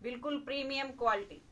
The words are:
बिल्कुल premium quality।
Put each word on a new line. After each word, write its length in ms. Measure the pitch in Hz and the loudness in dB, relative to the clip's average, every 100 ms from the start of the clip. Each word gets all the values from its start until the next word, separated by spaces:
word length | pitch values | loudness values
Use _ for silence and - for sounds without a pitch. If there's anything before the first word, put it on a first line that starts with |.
बिल्कुल 360 | 233 240 285 285 | -6 -2 0 0
premium 480 | - 277 269 269 269 | 0 -2 0 0 -2
quality। 480 | 254 233 202 196 151 - | 2 4 4 0 -10 -18